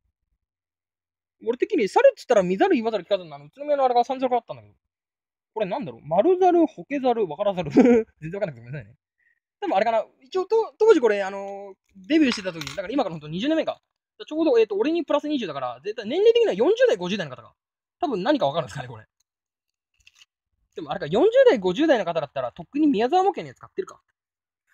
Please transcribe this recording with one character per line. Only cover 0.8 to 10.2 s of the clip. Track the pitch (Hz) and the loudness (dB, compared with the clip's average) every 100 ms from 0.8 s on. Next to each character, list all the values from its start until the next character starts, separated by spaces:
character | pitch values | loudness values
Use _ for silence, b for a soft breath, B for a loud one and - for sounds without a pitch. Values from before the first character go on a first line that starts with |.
| _ _ _ _ _ _ 208 | _ _ _ _ _ _ -8
俺 | - | -4
的 | - 370 | -2 0
に | 196 | 0
猿 | 415 554 | 4 4
っ | - | 4
つ | |
っ | - | 2
た | 226 | 2
ら | |
見 | 180 190 | 2 0
ざ | 392 | 2
る | 294 | 2
言 | |
わ | 226 | 0
ざ | 214 | -6
る | 170 | -4
聞 | |
か | 196 | -4
ざ | |
る | 170 | -4
の | 143 | -18
あ | |
の、 | 147 | -20
宇 | 262 | -12
都 | 294 | -4
宮 | 285 | 0
の | |
あ | 262 | 2
れ | 240 | 2
が | |
三 | 233 262 | 0 -2
皿 | 254 | -2
だ | 247 | -2
っ | - | -4
た | |
ん | 135 | -14
だ | |
け | 104 | -18
ど。 | _ _ _ _ _ _ _ _ 220 | _ _ _ _ _ _ _ _ -6
こ | |
れ | 190 | -6
な | 220 | -6
ん | 170 | -8
だ | |
ろ | 113 | -14
う？ | 135 | -2
丸 | 175 294 359 | 0 2 4
猿、 | 370 339 311 | 4 4 2
ホ | - 170 | -4 -10
ケ | 277 | -2
猿、 | 254 233 180 | -2 0 -2
わ | 147 | -2
か | |
ら | 202 180 | -2 -2
ざ | |
る。 | 165 | 2
<laughs> | 254 247 240 220 _ | 4 6 4 0 _
全 | 156 | -12
然 | 196 | -8
わ | |
か | 185 | -8
ん | |
な | |
く | 117 | -8
て | |
ご | 120 | -16
め | |
ん | |
な | 143 | -16
さ | 104 | -16
い | |
ね。 | _ _ _ _ _ _ _ | _ _ _ _ _ _ _
多 | 392 | -2
分 | 196 | 0
あ | |
れ | 233 | 2
か | |
な。 | 226 - _ | 0 -4 _